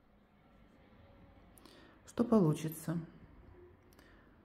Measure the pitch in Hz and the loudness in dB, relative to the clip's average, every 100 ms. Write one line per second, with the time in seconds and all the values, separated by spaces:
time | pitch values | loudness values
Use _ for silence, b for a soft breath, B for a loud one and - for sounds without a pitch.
0 | _ - _ _ - - - - - - | _ -20 _ _ -20 -20 -20 -20 -20 -20
1 | - - - - - - B B B B | -20 -20 -20 -20 -20 -20 B B B B
2 | - - 233 220 165 151 156 - - 165 | -8 -2 2 4 4 2 -4 -8 -6 -6
3 | - - - - - - - - - b | -8 -16 -20 -20 -20 -20 -20 -20 -20 b
4 | b b b b | b b b b